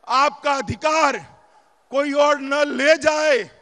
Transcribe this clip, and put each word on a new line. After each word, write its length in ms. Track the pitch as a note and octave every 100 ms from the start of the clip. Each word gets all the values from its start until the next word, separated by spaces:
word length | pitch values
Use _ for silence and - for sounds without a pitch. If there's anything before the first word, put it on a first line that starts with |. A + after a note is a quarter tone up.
| -
आपका 460 | B3+ D4 C#4+ C#4+
अधिकार 640 | C#4 A#3 A#3+ D4+ D#4 D4 A3 C#3 - _ _ _ _ -
कोई 220 | C4 D4
और 260 | C#4+ D4 C#4+
न 240 | C4+ D4 D4
ले 280 | B3+ C#4+ D#4+
जाए 520 | D4+ D4+ D4+ B3+ E3+ _